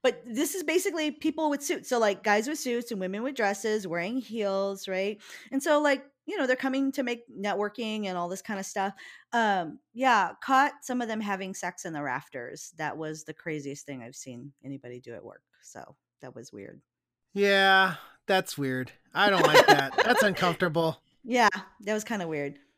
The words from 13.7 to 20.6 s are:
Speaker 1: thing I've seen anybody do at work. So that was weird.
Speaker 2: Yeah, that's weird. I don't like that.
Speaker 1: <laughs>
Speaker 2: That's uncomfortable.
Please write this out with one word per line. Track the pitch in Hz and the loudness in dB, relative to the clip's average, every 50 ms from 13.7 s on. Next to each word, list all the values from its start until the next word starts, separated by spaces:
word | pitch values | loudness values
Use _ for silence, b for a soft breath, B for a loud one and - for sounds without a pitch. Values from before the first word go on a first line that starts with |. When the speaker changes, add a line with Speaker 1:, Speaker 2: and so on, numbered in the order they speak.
| 143 147 - | -10 -12 -12
Speaker 1:
thing | - 143 127 117 | -14 -14 -12 -12
I've | 117 - | -16 -16
seen | - - 131 123 120 131 143 139 _ _ | -16 -16 -14 -14 -14 -16 -18 _ _ _
anybody | 131 139 135 127 127 123 123 | -14 -14 -12 -12 -14 -16 -16
do | 127 120 117 | -14 -14 -16
at | 101 - | -14 -14
work. | - 98 - _ _ _ _ _ | -16 -20 -20 _ _ _ _ _
So | - - - - - 143 _ _ _ _ _ | -18 -16 -16 -16 -18 -20 _ _ _ _ _
that | - 131 - | -18 -16 -16
was | - 117 - - | -16 -18 -16 -16
weird. | 104 98 - - - _ _ _ _ _ _ _ _ _ _ _ | -16 -16 -16 -18 -20 _ _ _ _ _ _ _ _ _ _ _
Speaker 2:
Yeah, | 196 202 202 196 196 196 196 190 190 190 190 165 B B B B B _ | 2 4 4 6 6 6 6 8 6 6 4 0 B B B B B _
that's | - 196 190 190 - - - | 2 2 2 2 0 -6 -6
weird. | 143 131 131 131 127 123 - _ _ _ _ | -4 -4 -2 -4 -6 -8 -12 _ _ _ _
I | - 196 208 | 2 4 4
don't | 196 180 - | 4 6 4
like | 156 151 494 - | 8 8 8 8
that. | - - - - 135 - | 8 6 6 4 0 0
Speaker 1:
<laughs> | - 254 | 0 2
Speaker 2:
That's | 220 247 294 247 | 4 4 4 4
uncomfortable. | 208 185 - 185 180 170 - | 2 2 2 0 0 2 0